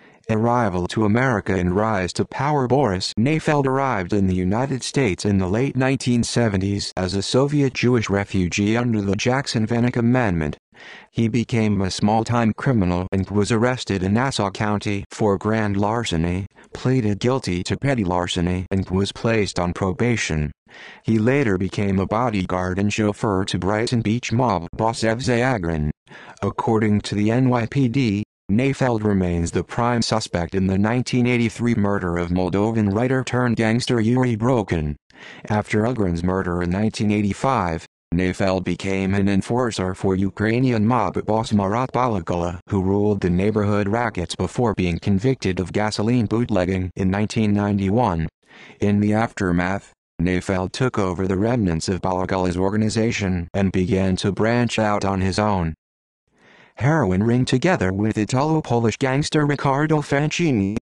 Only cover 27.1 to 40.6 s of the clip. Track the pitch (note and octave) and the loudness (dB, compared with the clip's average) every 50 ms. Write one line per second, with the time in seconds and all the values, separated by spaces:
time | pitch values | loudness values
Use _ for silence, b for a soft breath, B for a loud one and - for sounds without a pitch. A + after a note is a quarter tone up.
27.1 | G#2+ G2+ G#2 G#2+ A2+ B2+ C3 B2+ B2 A#2+ A2+ A2 - C#3+ C3+ A#2+ A#2 C#3 C3+ A2+ | -2 0 0 2 2 2 2 2 2 0 -2 -2 0 0 0 2 2 0 0 0
28.1 | G2 G#2 G#2+ - _ _ _ - F#2+ A2+ C3 C#3 C3+ - C3+ B2+ A#2+ G#2+ G#2+ G#2 | 0 -2 -4 -6 _ _ _ -2 0 2 2 0 0 0 0 0 0 2 2 2
29.1 | G2+ F#2+ F#2 F2 F2 E2+ E2 E2 - F#2+ E2+ - - - A#2 A#2+ B2 A#2 A2+ - | 2 2 2 2 0 0 -2 0 -2 -4 -4 -4 -4 -2 0 0 0 0 0 0
30.1 | A2+ A2 - - - F2+ E2+ D#2 - F#2+ F#2+ F#2+ F#2+ G2 G2+ G#2+ A#2+ B2+ A#2+ - | 0 -2 -2 -2 -4 -4 -4 -2 -2 0 0 2 2 2 2 2 0 -2 -2 0
31.1 | - B2 A#2+ B2 B2 A#2+ A#2 A2 - - A2+ A#2+ A#2 G#2+ G2+ G2+ G2+ G2+ F#2 F2 | 0 2 2 2 2 2 0 0 -2 -2 0 0 2 2 2 2 0 0 0 0
32.1 | E2+ F2 F2 E2+ F2+ F#2 F#2 F2+ E2+ G2 G2+ A2+ A2+ A2+ G#2+ G2 G2 G#2+ B2 B2+ | 0 0 0 0 0 0 0 0 2 2 0 2 2 2 2 2 2 0 0 0
33.1 | C3 C3 B2 - - B2 B2 A#2+ A2+ G#2+ A#2 A2 A2 A#2+ A#2+ - B2+ A#2 G#2+ A2 | 0 -2 -2 -2 -2 0 0 0 0 2 2 2 2 0 0 0 0 2 2 2
34.1 | B2 B2+ B2+ B2+ A#2 G#2 A2 B2 C3+ A#2+ G2 - F2+ E2 D2+ D2+ D2 - _ _ | 2 2 2 0 0 0 2 2 2 2 0 0 -2 -2 -2 -2 -4 -6 _ _
35.1 | B B B B B B B - A2 G#2+ G2 - - G#2+ G#2+ A#2 C3 A#2 G2+ F2+ | B B B B B B B -2 -2 -2 0 0 0 0 0 0 0 0 0 0
36.1 | E2+ E2+ F2 F2+ F#2 F#2+ F#2 F2+ F2 F2 F2 F2 F2 G2 G#2+ A2 - - A2+ G#2 | 0 0 0 0 0 0 0 -2 -2 -2 0 0 0 0 0 -2 -2 -2 0 0
37.1 | G#2 G#2 G#2 G2+ F#2+ - - C3+ C3 A#2 F#2+ F2 D#2+ E2+ - - _ _ _ _ | 2 2 0 0 -2 0 0 0 0 0 0 -2 -2 -4 -8 -12 _ _ _ _
38.1 | E2+ F2 F#2 F#2 F2+ - G2+ F#2+ F#2+ F#2+ F#2 F#2 F2 - - G2 F#2+ F#2+ F#2+ F#2+ | -2 0 0 0 0 0 0 0 0 0 -2 -2 -4 -4 -4 -4 -2 -2 0 0
39.1 | G2 G2+ G2 G2+ G2+ F#2+ - - A#2+ B2 C3 A#2 G2 - F#2+ F#2 F#2+ - - G2 | 0 2 2 2 2 2 0 0 0 0 0 -2 -2 -2 -2 -2 -2 -2 0 0
40.1 | F#2+ F#2 G2 F#2+ - - G#2 A2 A2+ B2 | 0 2 0 -2 -2 -2 0 0 2 2